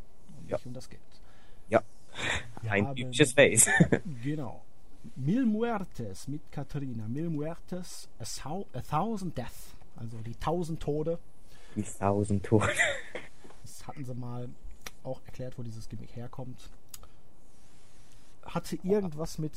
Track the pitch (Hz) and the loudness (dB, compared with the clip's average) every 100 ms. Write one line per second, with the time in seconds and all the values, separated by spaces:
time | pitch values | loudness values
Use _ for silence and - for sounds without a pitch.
0 | - - - 151 - - - - - - | -6 -6 -6 -6 -2 -2 -2 -6 -6 -8
1 | - - - - - - - 110 - - | -8 -8 -8 -8 -8 -8 2 2 2 -4
2 | - - - - - - 110 101 104 135 | -6 -2 0 0 -2 -4 2 4 2 0
3 | 127 123 151 - 113 110 - - - - | -2 6 8 10 10 10 8 8 8 6
4 | - 123 127 151 120 - - - - - | 2 -4 -2 -2 -4 -6 -6 -6 -6 -6
5 | - - 131 226 247 208 233 220 190 - | -6 0 2 4 4 4 2 0 -2 -4
6 | 110 95 - 147 - - 139 147 139 117 | -4 -4 -4 -4 -4 -4 -4 -2 -2 -2
7 | 110 131 170 151 151 165 - 180 180 - | -2 0 0 0 -2 -4 -4 -4 -4 -6
8 | - - - - 135 170 202 123 - 151 | -6 -6 -6 -4 -4 -4 -4 -4 0 2
9 | 202 220 185 127 113 - - - - - | 2 0 -2 -2 -4 -4 -6 -6 -6 -6
10 | 117 113 113 120 - 170 165 156 - 147 | -4 -4 -6 -2 0 2 0 0 0 2
11 | 156 170 - - - - - - 101 - | 0 0 -4 -6 -6 -6 -4 -2 -2 2
12 | 98 101 104 101 - 110 - - - - | 4 4 4 2 6 6 6 4 2 2
13 | - - - - - - - - - - | -4 -6 -6 -6 -6 -6 -6 -6 -6 -4
14 | 127 120 120 123 123 - - - - - | -4 -4 -4 -4 -4 -6 -6 -4 -6 -4
15 | 131 131 - - 127 123 117 110 - 104 | -4 -4 -4 -4 -4 -4 -4 -4 -4 -4
16 | - 117 120 - 127 123 - - - - | -4 -6 -6 -4 -4 -6 -6 -6 -6 -6
17 | - - - - - - - - - - | -6 -6 -6 -8 -8 -8 -8 -8 -8 -8
18 | - - - - - 175 - 165 180 208 | -8 -8 -8 -8 -6 -4 -4 -2 2 2
19 | 190 151 160 - 156 | 2 -2 -4 -2 -4